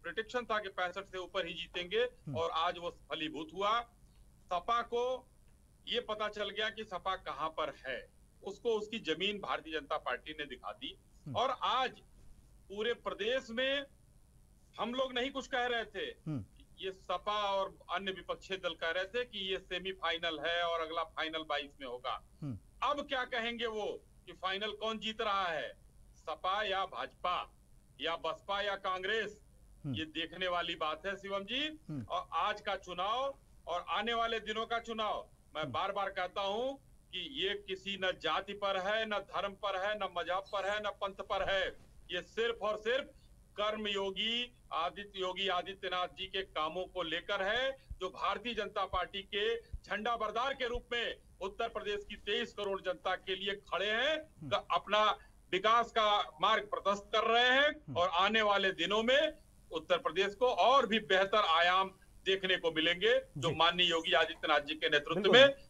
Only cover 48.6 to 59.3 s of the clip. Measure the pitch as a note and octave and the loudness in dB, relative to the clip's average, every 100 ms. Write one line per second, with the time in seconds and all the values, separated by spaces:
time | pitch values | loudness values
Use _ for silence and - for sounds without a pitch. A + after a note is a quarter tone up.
48.6 | G3 G3+ F#3+ F#3 G3+ G3 G3 G3+ A3 A#3 | -4 -4 -2 -2 -2 -6 -6 -2 0 -2
49.6 | - - - G3+ A3+ A#3 G#3+ G#3+ C4+ C#4 | -4 -14 -6 -4 -2 -2 -2 0 -2 -2
50.6 | B3 A#3+ - A#3+ G#3 - - - G3 G#3 | -4 -4 -4 -4 -4 -6 -12 -10 -8 -4
51.6 | A#3 A3 G3+ G#3 G3+ G#3 - A3+ A3+ - | -4 -4 -4 -4 -6 -10 -2 -2 -2 -4
52.6 | G3+ F#3+ E3 F3+ F#3+ F3+ - F#3 G3 G3+ | -4 -2 -2 -2 -2 -2 -2 -4 -2 -4
53.6 | - E3+ G3+ A3 C4+ D#4 - - D3 G3 | -4 -2 0 2 2 0 -4 -14 -2 -2
54.6 | - F3 - G#3 G#3+ - - - - F#3 | 2 0 2 4 4 2 -6 -20 -4 0
55.6 | G#3 A#3 A3+ A#3 G#3+ G#3 E3 - F#3+ G#3+ | 4 4 4 2 4 4 2 0 4 4
56.6 | G#3 E3 F#3+ G3+ - A3 A3+ A#3 B3 C4 | 2 -2 0 0 0 2 4 6 8 6
57.6 | D4 D4+ - D3+ F3 E3 G3 A3 G#3 G3+ | 6 2 -4 2 2 4 4 6 4 4
58.6 | F#3+ D#3+ E3+ G#3+ A3+ C4+ D#4 | 2 0 0 2 4 4 4